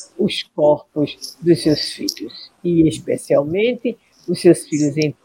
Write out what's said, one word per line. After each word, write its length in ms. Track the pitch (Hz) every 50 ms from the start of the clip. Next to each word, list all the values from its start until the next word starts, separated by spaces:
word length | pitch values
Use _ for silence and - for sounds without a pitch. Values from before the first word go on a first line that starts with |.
| - - _ -
os 260 | 208 190 - - -
corpos 960 | _ _ - 151 147 151 147 - _ - 156 147 139 - - - - - -
dos 200 | - 170 170 156
seus 300 | - 160 151 147 - -
filhos, 600 | - - - - - - - - - - - - _ _ -
e 240 | 175 175 165 160 156
especialmente 1080 | - 131 - - 123 123 - - 147 135 143 147 165 190 214 240 247 - - 247 226 - _ _ _ _ _ -
os 120 | 175 -
seus 260 | - 180 165 - -
filhos 320 | - - 147 151 147 135 156
em 160 | 156 151 139 _ -